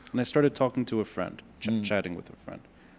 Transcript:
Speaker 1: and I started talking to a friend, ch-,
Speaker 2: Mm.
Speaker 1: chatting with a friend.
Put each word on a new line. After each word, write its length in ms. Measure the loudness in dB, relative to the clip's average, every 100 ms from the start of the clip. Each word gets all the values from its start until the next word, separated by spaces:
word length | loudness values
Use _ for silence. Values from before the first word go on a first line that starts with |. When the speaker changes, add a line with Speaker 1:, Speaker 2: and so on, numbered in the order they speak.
| -6
Speaker 1:
and 80 | -2
I 40 |
started 300 | 2 4 4
talking 300 | 4 0 0 0
to 140 | 0
a 40 |
friend, 360 | -2 -2 -6 -6 -18 -8
ch-, 80 | -2
Speaker 2:
Mm. 160 | -2
Speaker 1:
chatting 300 | 0 0 0 -6
with 120 | -10
a 60 | -16
friend. 160 | -14 -14 -16 -20 -20